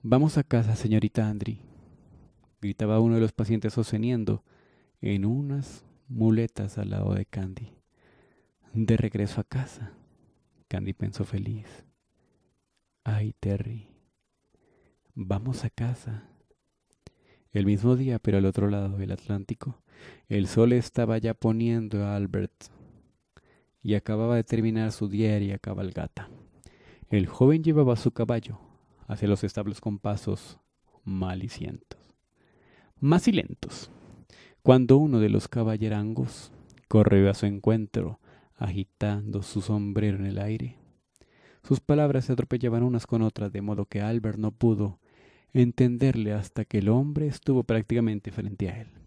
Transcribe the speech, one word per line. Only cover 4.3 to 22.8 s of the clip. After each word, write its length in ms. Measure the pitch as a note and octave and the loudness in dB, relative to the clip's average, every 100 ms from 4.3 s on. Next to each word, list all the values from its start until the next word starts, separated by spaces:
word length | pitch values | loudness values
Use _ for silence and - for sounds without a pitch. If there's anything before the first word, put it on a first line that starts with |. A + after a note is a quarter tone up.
| G#2+ _ _ _ _ _ _ | -4 _ _ _ _ _ _
en 240 | A2 G2+ G2+ | -2 0 0
unas 600 | B2+ C#3+ C#3 C3+ - _ _ _ | 0 -2 -4 -6 -14 _ _ _
muletas 720 | A#2+ A2+ A2 A2+ - G2+ - | 0 2 2 0 -4 -8 -6
al 140 | G2+ | -6
lado 220 | G2 G2 | -2 -2
de 120 | G2 G2 | -2 -4
Candy. 480 | - F#2+ F#2 A2 _ _ _ _ _ _ _ _ _ _ | -8 -8 -10 -16 _ _ _ _ _ _ _ _ _ _
"De 220 | A2 A2 A2 | -4 2 2
regreso 460 | G#2+ G2+ G2+ - | 2 -2 -4 -4
a 20 | |
casa", 480 | - C3 C3 - G#2+ - _ _ _ _ _ _ _ | -6 -6 -8 -12 -16 -16 _ _ _ _ _ _ _
Candy 240 | F#2+ G2 | -6 -6
pensó 320 | F#2+ G#2 G2+ G2 | -6 -6 -6 -6
feliz. 580 | G2 G#2 G#2+ G#2+ - _ _ _ _ _ _ _ _ _ _ _ _ - | -4 -6 -8 -12 -20 _ _ _ _ _ _ _ _ _ _ _ _ -4
"Ay, 280 | G#2+ G#2+ - | -4 -4 -4
Terry, 480 | G2+ G2+ G#2+ A2+ G2+ _ _ _ _ _ _ _ _ _ _ _ _ | -4 -4 -4 -10 -16 _ _ _ _ _ _ _ _ _ _ _ _
vamos 500 | - F#2+ G2 A#2+ B2+ | -12 -6 -4 -4 -6
a 60 | A2+ | -8
casa". 540 | - A#2+ B2 - G#2+ - _ _ _ _ _ _ _ - _ _ _ _ | -6 -6 -6 -10 -14 -14 _ _ _ _ _ _ _ -20 _ _ _ _
El 160 | G#2 G2 | -2 2
mismo 280 | G#2 A2+ B2+ | 2 2 2
día, 220 | C3 A#2 | 0 -2
pero 220 | - G2 | 0 2
al 60 | F#2+ | 2
otro 220 | F#2+ G2+ | 2 0
lado 300 | G2+ G2 G2 | 0 -4 -6
del 140 | G2 | -6
Atlántico, 680 | F#2 - G2+ G2 F#2 - A#2 _ _ - - _ | -8 -6 -6 -6 -10 -10 -12 _ _ -20 -20 _
el 200 | G#2 F#2+ | -2 0
sol 260 | - A#2 | 4 6
estaba 460 | B2 - - A2+ A2+ | 4 0 -2 0 0
ya 160 | A2+ A2 | -2 -2
poniendo 680 | A2+ A2+ A#2 A#2 A2 G#2 | 0 0 0 0 -2 -4
a 120 | G2+ G2+ | -2 -2
Albert 560 | G2 G2 G2 _ - - | -4 -4 -6 _ -20 -20